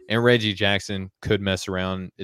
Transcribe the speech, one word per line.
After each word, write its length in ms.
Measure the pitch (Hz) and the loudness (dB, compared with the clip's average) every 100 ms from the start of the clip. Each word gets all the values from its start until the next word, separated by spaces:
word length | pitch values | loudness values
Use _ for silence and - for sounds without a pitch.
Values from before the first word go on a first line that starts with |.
| - | -4
And 140 | 113 | 2
Reggie 320 | 120 120 107 | 4 4 2
Jackson 560 | 95 101 98 - 98 95 _ | 0 0 0 -2 -8 -8 _
could 180 | - 104 | -2 0
mess 260 | 98 92 - | 0 -2 -2
around, 460 | 92 92 92 92 - | -2 -2 -4 -8 -12